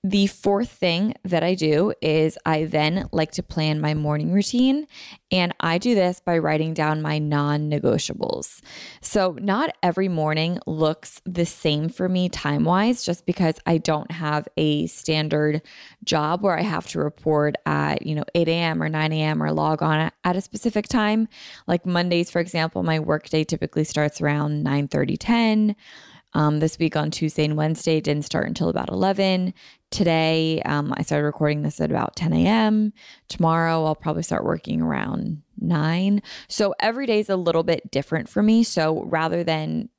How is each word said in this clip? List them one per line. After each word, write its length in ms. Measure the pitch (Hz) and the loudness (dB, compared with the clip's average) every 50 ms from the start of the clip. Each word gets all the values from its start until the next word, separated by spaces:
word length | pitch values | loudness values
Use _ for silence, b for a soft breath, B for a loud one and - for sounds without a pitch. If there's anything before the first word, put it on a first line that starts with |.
The 240 | - 190 196 202 196 | -2 2 2 2 2
fourth 440 | 196 - - - 202 202 202 240 - | 2 0 -2 0 0 0 0 0 -4
thing 440 | - - - 180 165 170 202 214 - - | -4 -2 0 0 2 2 0 -2 -4 -6
that 220 | _ 185 180 160 165 | _ -2 0 2 2
I 100 | 175 185 | 2 0
do 380 | 185 160 156 151 151 185 208 - _ | 2 2 2 4 4 2 2 -2 _
is 380 | - 160 156 160 156 160 - - _ | 0 2 2 4 2 2 0 -2 _
I 200 | 160 160 156 160 | 0 0 0 0
then 440 | 156 - 151 151 151 170 190 - - | 0 0 0 2 2 0 -2 -4 -2
like 200 | - 160 156 156 | -2 -2 -2 -2
to 100 | - - | -2 -8
plan 380 | 175 _ - 170 156 156 151 151 | -8 _ -4 -2 0 0 0 0
my 140 | 151 151 151 | 0 -2 -2
morning 380 | 151 151 147 151 151 151 165 | 0 0 0 -2 0 0 2
routine, 560 | 180 202 202 - - 240 254 262 269 294 311 B B B B B B B _ _ | 2 2 0 2 2 2 4 4 2 0 -2 B B B B B B B _ _
and 240 | 180 185 175 175 - _ | 0 0 0 0 -2 _
I 180 | - 165 165 180 | -2 0 0 0
do 160 | - 247 240 | 2 2 4
this 240 | 202 180 180 180 - | 4 4 2 0 -2
by 200 | _ - 170 165 | _ 0 0 2
writing 360 | 160 156 156 151 156 160 160 | 2 2 0 0 0 -2 0
down 280 | 160 151 151 156 156 | 0 0 0 0 0
my 160 | 156 151 151 151 | 0 0 0 0
non-negotiables. 1400 | 151 151 151 143 143 147 147 147 151 151 151 - - 127 117 - - - - - - - - - - - - - B B B B B B B B | 0 2 2 2 2 2 0 0 0 0 -2 0 2 2 0 0 -2 -4 -6 -4 -4 -4 -4 -4 -6 -6 -8 -8 B B B B B B B B
So 340 | - - - 214 190 185 160 127 | -6 0 2 2 2 2 0 -2
not 300 | - 202 190 233 302 320 - _ | -2 0 0 2 0 -2 -2 _
every 260 | - 180 165 185 190 190 | 0 0 2 2 0 0
morning 500 | 175 160 156 151 156 156 160 170 180 - - | 0 0 0 0 2 0 0 0 -2 -4 -4
looks 540 | - 156 156 160 156 160 - - - - - _ | -6 0 2 2 2 2 -2 -6 -8 -8 -8 _
the 220 | 185 175 175 170 | -6 -2 -2 -2
same 420 | 170 - - - 160 147 147 156 165 | 0 0 0 0 0 0 2 0 -2
for 200 | - - 180 185 | -2 -2 -2 0
me 200 | 185 180 180 175 | 2 0 0 0
time-wise, 760 | - - - 147 147 151 156 160 175 190 208 233 247 240 - | -2 -4 -2 -2 0 2 2 2 4 4 4 2 0 0 -2
just 220 | - 170 - _ | -4 -4 -4 _
because 340 | - 175 - 180 160 156 - - | -4 0 2 2 2 0 0 0
I 140 | - 170 160 | 0 0 2
don't 320 | - - 156 151 - - | 2 0 -2 -2 -4 -8
have 380 | 165 165 165 151 151 151 147 - _ | -8 -6 -2 -2 -2 -2 -4 -4 _
a 300 | - 156 151 147 147 160 165 | 0 0 2 2 0 -2 -4
standard 760 | - - - - 156 156 156 151 156 151 151 151 151 151 B B B B B B B B | -6 -6 -2 -2 0 0 0 0 0 2 2 2 0 -2 B B B B B B B B
job 400 | - - - 156 151 151 170 196 | -4 -2 0 0 0 0 -2 0
where 160 | 208 196 170 160 | 0 0 0 0
I 40 | |
have 260 | - 214 160 170 170 - | 0 -2 -2 -4 -6 -6
to 100 | - 165 | -4 -4
report 560 | 151 147 - - - 160 156 151 147 147 143 - _ | -4 -4 -6 -4 -2 0 2 2 2 2 0 -2 _
at, 400 | 156 151 147 147 147 151 - - | -2 -2 0 0 -2 -2 -4 -4
you 120 | - 156 | -4 -4
know, 80 | 151 - - _ | -4 -4 -2 _
eight 140 | 175 170 165 | 0 2 2
A 60 | 165 | 2
M 280 | 170 170 165 160 165 | 0 0 -2 -2 -2
or 60 | 156 156 | -2 -2
nine 240 | 156 156 156 156 | -2 0 0 0
A 100 | 160 156 | 0 0
M 180 | 156 156 156 156 | 0 0 0 0
or 100 | 156 151 | -2 -2
log 300 | 156 156 156 156 156 151 | 0 0 0 0 0 0
on 160 | 156 156 156 156 | 0 0 0 0
at, 160 | 160 160 _ _ - | 0 -2 _ _ -4
at 120 | 180 175 | -2 -2
a 40 | 190 | -2
specific 480 | - - - 202 - 233 - 214 214 - | -4 -6 -12 -4 -4 -2 -2 -2 -4 0
time. 400 | - 247 214 208 214 220 226 - B B B B B B B - | 0 0 2 2 2 0 0 -2 B B B B B B B -2
Like 180 | 175 175 _ | -2 0 _
Mondays, 440 | 180 180 175 175 180 175 170 170 - | 0 0 0 0 2 0 0 0 0
for 100 | - 175 | -2 -4
example, 420 | 165 175 - 165 160 160 _ 185 | -2 -2 -2 -2 -2 -2 _ -2
my 160 | 180 165 160 156 | 0 0 0 0
workday 460 | 151 - 151 151 - - - 156 151 | 0 0 -2 -2 -2 -2 -2 -2 0
typically 400 | - 160 - 151 151 - 156 156 | 0 -2 -4 -4 -4 -2 -2 -2
starts 360 | - - 151 151 151 - - | -2 0 0 0 0 0 -2
around 440 | 160 147 147 147 151 151 151 147 147 | -2 0 0 0 -2 -2 -2 -2 -2
nine 240 | 143 139 143 143 139 | 0 0 0 -2 0
thirty, 280 | - 147 143 - - | -2 -2 -2 -2 -2
ten. 600 | - - - 233 233 233 220 214 214 214 208 208 B B B B B B B B B B B | -4 0 0 2 2 2 2 4 4 2 2 0 B B B B B B B B B B B
Um, 280 | - 156 151 151 151 151 | -2 0 2 2 2 2
this 180 | 156 160 - - | 0 0 0 -2
week 160 | 165 156 - | -2 -2 0
on 160 | 156 151 156 | -2 -2 -2
Tuesday 340 | - - 165 156 - - 151 | -2 -2 -4 -4 0 0 0
and 120 | 151 151 | 0 0
Wednesday, 400 | 151 151 156 160 - - 170 160 | 0 0 0 -2 -2 0 0 0
it 80 | 156 151 | 0 0
didn't 200 | 147 147 147 147 | 0 -2 -2 -2
start 220 | - - - - | -2 -2 -2 -2
until 220 | - - - - 85 | -2 -4 -2 -2 -2
about 200 | - - - - | 0 -2 -4 -4
eleven. 640 | - 196 185 190 196 196 196 190 185 185 180 185 B B B B B B _ _ | -2 0 0 0 2 2 2 2 2 0 0 -2 B B B B B B _ _
Today, 720 | - - 170 170 165 160 160 160 160 160 160 160 160 - | -2 0 2 2 4 4 4 2 2 2 2 2 0 -2
um, 320 | - - 147 147 147 147 - | -2 0 -2 0 0 -2 -2
I 60 | - | -4
started 220 | 156 - 156 147 147 | -2 0 0 0 0
recording 380 | 147 143 - 156 147 147 151 | 0 0 0 0 0 2 0
this 180 | 147 147 - - | -2 -4 -2 -2
at 100 | 156 151 | -2 0
about 240 | - - - - _ | 0 0 -2 -2 _
ten 180 | - 175 165 | -2 -2 0
A 140 | 160 160 170 | 2 4 4
M. 460 | 185 220 226 220 214 214 214 214 214 B B B B B B B | 4 4 4 4 4 4 2 2 0 B B B B B B B
Tomorrow, 580 | _ - - 170 160 160 165 165 165 165 160 156 | _ -2 0 2 2 4 4 2 2 2 2 2
I'll 120 | 156 156 | 0 0
probably 260 | - - 160 151 165 | -2 -2 -4 -2 -2
start 220 | 165 - - - - | -2 -2 -2 -2 0
working 360 | - 165 160 - - - - | -2 -2 -4 -4 -4 -2 -2
around 600 | - - 147 - - - - - - 170 160 151 _ _ _ - | 0 0 0 -2 -2 -4 -4 -4 -4 -6 -8 -8 _ _ _ -6
nine. 640 | - 160 175 151 151 156 165 175 190 196 202 202 B B B B B | -2 0 0 0 0 0 0 0 0 0 0 0 B B B B B
So 260 | B - - 214 196 - - | B -2 -2 0 -2 0 0
every 280 | - 220 233 254 277 | -2 -2 -2 -2 -2
day 120 | 233 220 208 | 0 0 0
is 120 | 214 - | 2 0
a 60 | 196 | -2
little 280 | 185 175 170 165 165 160 | 0 0 2 2 2 2
bit 260 | 170 165 - - - | 2 0 -2 -4 -4
different 380 | - 135 143 - 160 160 - - | -4 -4 -2 -2 -4 -4 -4 -4
for 160 | - 208 208 | 0 2 4
me. 180 | 214 220 226 | 4 6 4
So 400 | 233 - - 175 156 156 160 - - | 4 2 2 0 2 2 0 -2 -2
rather 360 | 175 170 160 160 165 - 175 | -2 -2 -2 0 0 -2 -2
than 460 | 170 165 160 156 156 156 156 78 - - _ | 0 0 -2 -2 -2 -4 -4 -4 -6 -8 _